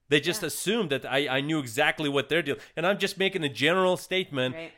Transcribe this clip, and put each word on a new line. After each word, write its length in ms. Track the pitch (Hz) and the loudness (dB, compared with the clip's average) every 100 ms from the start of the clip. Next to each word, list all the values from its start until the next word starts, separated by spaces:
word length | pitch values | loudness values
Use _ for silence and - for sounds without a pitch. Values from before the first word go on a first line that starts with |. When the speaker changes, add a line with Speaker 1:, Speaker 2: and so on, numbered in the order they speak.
| - | 2
Speaker 1:
They 100 | 151 | 2
just 200 | 147 165 | 2 -2
Speaker 2:
Yeah. 60 | 160 | -4
Speaker 1:
assumed 420 | - - 233 180 | -4 0 0 0
that 140 | 135 | -2
I, 240 | 113 131 143 | 0 0 0
I 120 | 131 | 0
knew 160 | 143 160 | 0 -2
exactly 500 | 127 110 151 160 147 | -2 0 0 0 0
what 220 | 139 - | 0 2
they're 100 | 156 | 0
doing. 180 | 147 123 - - | 0 -4 -8 -2
And 100 | 170 | 0
I'm 100 | 196 | 0
just 200 | 196 185 | -2 0
making 260 | 190 185 | -2 0
a 40 | 147 | -4
general 480 | 113 143 185 185 180 | 0 2 4 2 0
statement, 560 | - 185 185 135 127 | -2 -4 -2 -2 -2
Speaker 2:
Right. 180 | 160 165 | -4 -12